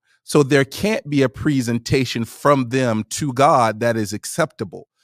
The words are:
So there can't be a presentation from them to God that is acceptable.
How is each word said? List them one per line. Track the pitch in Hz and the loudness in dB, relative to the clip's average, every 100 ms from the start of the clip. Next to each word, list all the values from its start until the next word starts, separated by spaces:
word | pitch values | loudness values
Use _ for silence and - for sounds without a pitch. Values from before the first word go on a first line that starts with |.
| _ _ | _ _
So | - 151 | 0 0
there | 131 139 | 4 2
can't | 135 - 202 220 147 | 0 -2 -4 -4 -2
be | 143 | 0
a | 131 | 0
presentation | - 151 135 117 117 - 135 127 117 | -2 -2 0 0 -4 -2 -2 0 -4
from | 110 - 139 139 120 | -8 0 2 2 2
them | 131 123 107 107 | 0 0 -2 -4
to | - 147 | -6 -4
God | 127 143 139 110 107 | 2 4 4 2 0
that | 120 113 | -2 0
is | 101 | -4
acceptable. | 104 - - 160 - 98 - - _ | -8 -8 -4 -4 -6 -12 -12 -20 _